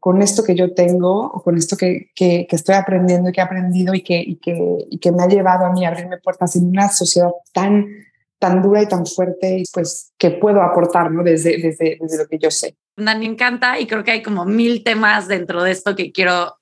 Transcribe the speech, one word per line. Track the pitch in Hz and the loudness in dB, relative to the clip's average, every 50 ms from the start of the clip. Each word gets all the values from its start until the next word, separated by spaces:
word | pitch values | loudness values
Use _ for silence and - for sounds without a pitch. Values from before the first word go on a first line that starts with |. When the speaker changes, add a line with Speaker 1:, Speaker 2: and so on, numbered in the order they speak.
Speaker 1:
con | - 185 180 196 | 0 2 4 4
esto | 202 196 202 226 | 2 2 2 2
que | 220 196 175 | 2 2 2
yo | 175 180 180 180 | 2 0 2 2
tengo, | 185 175 175 180 180 180 185 190 208 247 | 2 2 4 2 2 2 2 0 0 -2
o | - - 190 | -4 -8 -6
con | - 175 175 | -2 0 0
esto | 165 160 - 196 | 0 0 -2 -2
que, | - 190 180 180 - - - _ | -2 -2 -2 -2 -4 -8 -12 _
que, | - 185 175 175 175 175 - | 0 2 2 2 2 0 -2
que | 175 | -4
estoy | 160 - - 190 | -2 2 2 2
aprendiendo | 196 190 196 190 180 180 180 180 175 180 180 | 2 2 0 0 2 2 2 2 2 2 0
y | |
que | 180 190 | 0 -2
he | 185 | -2
aprendido | 185 185 185 180 180 180 185 180 180 190 | -2 -2 -4 -2 0 0 0 0 0 0
y | 185 | -2
que, | 180 - 180 170 | -2 -2 -2 -2
y | - - 165 | -2 -6 -10
que, | - - 175 170 170 175 175 - 175 - - | -8 -6 -6 -4 -2 -2 -2 -2 -4 -6 -10
y | - 175 | -8 -2
que | - 180 | 0 0
me | 175 180 | 2 2
ha | 180 180 | 2 4
llevado | 202 202 185 185 180 180 185 | 2 4 4 2 2 2 2
a | 180 | 0
mí | 180 180 180 | 0 0 -2
a | 165 | -2
abrirme | 165 170 175 180 180 - | -4 -6 -8 -10 -12 -6
puertas | _ 277 - - 180 185 - | _ -6 -4 -2 -2 -2 0
en | 180 175 | 0 0
una | 175 185 196 202 196 | 2 2 2 0 0
sociedad | - - 175 - - 175 175 175 175 - - _ | 0 -2 -2 0 2 2 2 2 0 -6 -12 _
tan, | - 180 190 202 208 208 202 208 - - - _ _ _ _ _ _ _ | -4 -2 0 2 2 2 2 -2 -8 -18 -20 _ _ _ _ _ _ _
tan | 190 180 180 185 | 0 2 2 2
dura | 185 196 202 214 | 4 4 4 4
y | 208 208 | 2 2
tan | 190 175 170 | 0 -2 -2
fuerte, | - - 190 180 175 175 180 190 185 185 185 | -4 -4 -4 -4 -4 -4 -4 -4 -4 -2 -4
y | 180 - | -6 -6
pues, | - 185 165 - - - - _ _ - | -6 -6 -6 -6 -8 -12 -14 _ _ 0
que | - 170 | 2 2
puedo | 175 - - 208 202 208 | 2 2 2 2 4 4
aportar, | 175 170 - 175 175 170 - 175 165 156 | 2 4 2 2 2 2 2 2 2 2
¿no? | 160 170 | 0 0
Desde, | 175 175 165 160 156 170 156 165 | 2 2 2 2 2 0 0 0
desde, | 165 160 156 - 165 160 156 - | -2 -4 -2 -2 -2 -2 -2 -4
desde | 165 160 160 156 | -6 -6 -6 -6
lo | 156 | -4
que | - 160 156 | -6 -4 -2
yo | 160 156 | -2 -2
sé. | 156 - - - - _ _ _ _ | -2 -4 -6 -8 -12 _ _ _ _
Speaker 2:
Dani, | - 214 220 220 220 226 | -4 -4 -2 -2 -2 -4
me | 220 220 | -6 -4
encanta, | 226 247 247 240 247 247 247 247 - | -2 -2 -2 -2 -2 -2 -2 -2 -4
y | 247 | -4
creo | - 226 214 | -4 -4 -4
que | - 240 | -2 -2
hay | 226 220 | -4 -4
como | 226 220 208 180 175 | -4 -4 -4 -4 -2
mil | 190 214 226 233 233 240 220 | 0 0 2 2 0 0 -2
temas | - 240 220 220 220 208 208 208 190 180 | -2 -2 -2 2 2 2 2 0 -2 -4
dentro | 202 180 175 160 175 170 | -4 -4 -4 -4 -4 -2
de | 180 185 | 0 0
esto | 185 185 - 202 196 | -2 -2 -4 -4 -4
que | 190 175 156 | -4 -6 -6
quiero, | - 190 185 180 180 175 175 156 - _ | -4 -2 0 0 0 0 -2 -4 -8 _